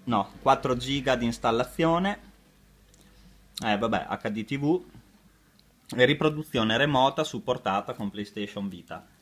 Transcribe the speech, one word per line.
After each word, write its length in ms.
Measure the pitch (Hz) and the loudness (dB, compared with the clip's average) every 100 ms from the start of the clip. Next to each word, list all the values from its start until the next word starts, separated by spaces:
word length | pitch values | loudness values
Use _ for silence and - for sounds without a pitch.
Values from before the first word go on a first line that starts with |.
| - | -2
no, 260 | 107 - - | 0 0 0
quattro 360 | 135 131 131 123 | 2 2 2 -2
giga 400 | 127 139 135 123 | -2 -2 0 2
di 80 | 117 | 0
installazione. 960 | 117 120 117 123 - 165 170 190 208 - - _ _ _ _ _ - - - - - - - 113 | 0 0 0 0 0 2 2 0 -4 -12 -20 _ _ _ _ _ -20 -20 -20 -20 -20 -20 -6 -2
Eh, 120 | 101 | 0
vabbè, 300 | 113 101 - | 0 0 -2
H 220 | 104 113 | -6 -4
D 160 | 107 104 | -6 -6
T 120 | 139 | -2
V. 380 | 143 180 - - - _ - _ _ _ _ _ - 127 | 0 -2 -4 -20 -20 _ -20 _ _ _ _ _ -4 4
E 80 | |
riproduzione 720 | 127 147 156 151 147 123 110 113 | 4 6 0 0 -4 0 2 2
remota 480 | 147 131 135 147 | 2 4 4 2
supportata 680 | 151 117 127 123 98 98 113 | -4 -4 -4 -2 -2 -2 -4
con 160 | 120 101 | -6 -8
PlayStation 580 | 101 101 107 101 - 98 | -8 -10 -8 -10 -8 -8
Vita. 400 | 90 - 82 - _ | -10 -14 -16 -16 _